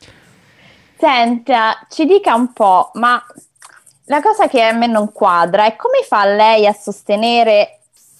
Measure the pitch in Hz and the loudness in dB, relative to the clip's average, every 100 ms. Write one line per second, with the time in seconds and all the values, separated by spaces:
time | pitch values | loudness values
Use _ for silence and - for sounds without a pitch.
0 | - _ _ _ _ _ _ _ _ _ | -20 _ _ _ _ _ _ _ _ _
1 | 320 254 233 240 269 233 220 - - - | 0 0 0 -2 -2 0 0 -4 -8 -4
2 | 320 392 - 240 247 - 202 185 - 214 | 0 2 2 -2 -2 -2 2 2 0 -4
3 | 240 240 - - _ _ - _ _ _ | -2 -2 -6 -20 _ _ -20 _ _ _
4 | - 294 427 427 320 247 226 233 233 214 | -6 -2 0 0 0 0 0 0 -2 -2
5 | 208 - 202 175 170 196 214 220 480 539 | -4 -2 0 0 0 0 0 -2 -2 -2
6 | - 214 202 208 220 220 208 208 - 202 | -2 -2 0 2 2 2 0 -2 -8 -12
7 | - 208 233 240 226 208 - _ _ _ | -6 -4 0 0 2 2 0 _ _ _
8 | _ | _